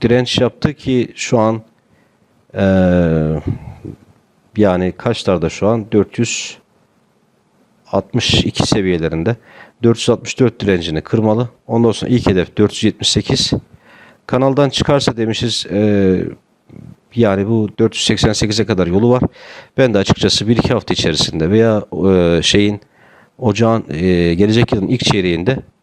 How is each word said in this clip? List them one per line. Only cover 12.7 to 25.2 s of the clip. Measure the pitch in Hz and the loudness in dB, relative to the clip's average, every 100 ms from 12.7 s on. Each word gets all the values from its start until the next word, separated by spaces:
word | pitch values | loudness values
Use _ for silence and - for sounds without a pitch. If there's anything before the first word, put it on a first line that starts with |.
yüz | - | 0
yetmiş | 107 - 104 | -2 -2 -2
sekiz. | - - 131 - - - - _ - - _ - | -2 -2 -2 -2 -4 -6 -20 _ -20 -20 _ -4
Kanaldan | 127 135 135 139 | 0 2 2 0
çıkarsa | - - 139 - 117 | 0 0 0 0 -2
demişiz, | 113 110 117 - - | -2 -2 -4 -6 -4
e, | 98 107 101 95 92 85 - _ _ _ - - - _ | 0 2 2 2 2 -2 -10 _ _ _ -20 -20 -20 _
yani | 117 110 98 101 | 0 2 2 0
bu | 113 104 - | 0 -2 0
dört | 110 | -2
yüz | - | 0
seksen | - 110 110 | -2 0 0
sekize | 104 104 107 101 | 0 -2 -2 -2
kadar | 92 85 | 0 0
yolu | 95 120 | 2 2
var. | 123 - - - - - - | 2 0 -6 -20 -20 -8 0
Ben | 131 | 2
de | 98 | 2
açıkçası | 98 - 101 - 107 | 0 0 0 0 0
bir | 117 | 0
iki | - | 0
hafta | 117 - | -2 -2
içerisinde | 92 - 76 - 82 80 | -2 -2 -2 -4 -2 0
veya, | 107 113 107 - - 95 | 2 2 0 -4 -2 2
e, | 92 85 85 | 4 4 2
şeyin, | - 104 104 104 - _ - - _ - | 2 2 0 -2 -10 _ -20 -20 _ -4
ocağın, | 120 104 113 113 - | -2 2 2 2 -2
e, | 73 92 90 85 | -2 0 2 2
gelecek | 85 104 113 120 | 2 2 2 0
yılın | 110 95 | -2 -2
ilk | 123 | -2
çeyreğinde | - 107 | 0 0